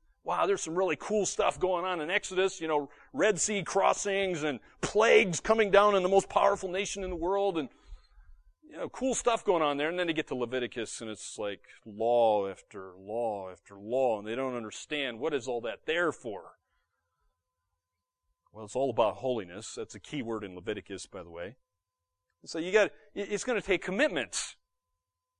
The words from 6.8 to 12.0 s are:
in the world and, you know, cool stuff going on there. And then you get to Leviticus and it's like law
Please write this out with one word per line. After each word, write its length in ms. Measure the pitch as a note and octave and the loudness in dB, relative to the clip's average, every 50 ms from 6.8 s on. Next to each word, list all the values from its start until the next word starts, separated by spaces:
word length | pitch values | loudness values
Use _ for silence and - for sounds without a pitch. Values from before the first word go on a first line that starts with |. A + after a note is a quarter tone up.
| G3+ - - G3+ | -4 -4 -4 -6
in 80 | F#3+ F#3 | -6 -6
the 60 | F3+ | -6
world 420 | E3 D#3+ F3 G3 G3+ G3+ G3+ F3+ E3 | -4 -2 0 0 2 0 0 0 -2
and, 120 | C#3+ A#2+ - _ _ - - - _ _ _ - - - - _ _ - _ _ _ D4+ | -4 -4 -8 _ _ -18 -18 -18 _ _ _ -20 -20 -20 -20 _ _ -20 _ _ _ -18
you 60 | D4 | -10
know, 140 | D#4+ - C#3 | -10 -10 -10
cool 260 | - - A#3+ C4+ A#3+ | -6 -4 -2 -2 -2
stuff 300 | - - B3 A3+ A3 - | 0 2 0 0 2 2
going 160 | G#3 F#3 E3 D#3 | 2 2 4 4
on 140 | D3 C#3+ C#3 | 2 2 0
there. 100 | D3 D#3 | -2 -2
And 100 | F3 F3+ | -2 -2
then 120 | F3+ E3+ | -2 -2
you 40 | D#3+ | -2
get 140 | D#3 D3+ - | -2 -2 -4
to 80 | C#3+ | -2
Leviticus 640 | B2+ B2 A#2 B2 C3 B2 A#2+ - B2 A2+ - - - | -4 -2 -2 -2 -4 -4 -4 -4 -6 -8 -8 -8 -12
and 100 | A#2 A2 | -10 -10
it's 280 | G#2+ - - - - - | -10 -10 -12 -14 -8 -6
like 240 | G#2+ G#2 G2+ F2+ _ - - - _ | -6 -6 -6 -8 _ -20 -20 -20 _
law 640 | A2+ G#2 G#2 | -18 -6 0